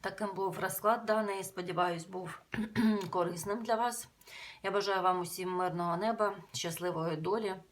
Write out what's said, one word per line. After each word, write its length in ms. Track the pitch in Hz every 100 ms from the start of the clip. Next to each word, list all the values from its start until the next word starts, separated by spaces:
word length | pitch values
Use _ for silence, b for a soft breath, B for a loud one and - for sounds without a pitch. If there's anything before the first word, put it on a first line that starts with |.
Таким 280 | 196 190 208 185
був 240 | 190 160
розклад 460 | 185 - 208 226 220
даний, 380 | 214 208 190
сподіваюсь, 600 | 190 - 175 175 180 170 165
був 360 | 185 175 - - - 214
<clears throat> 360 | 226 220 208 180
корисним 540 | - 170 170 202 214
для 120 | 226 226
вас. 340 | 240 233 - _ B B B B
Я 80 | 196
бажаю 300 | 196 196 190
вам 180 | 185 185
усім 300 | 175 - 185
мирного 480 | 180 180 165 170 170
неба, 380 | 220 226 208 196 -
щасливої 640 | - 175 165 180 160 160 156
долі. 380 | 165 214 208 185 -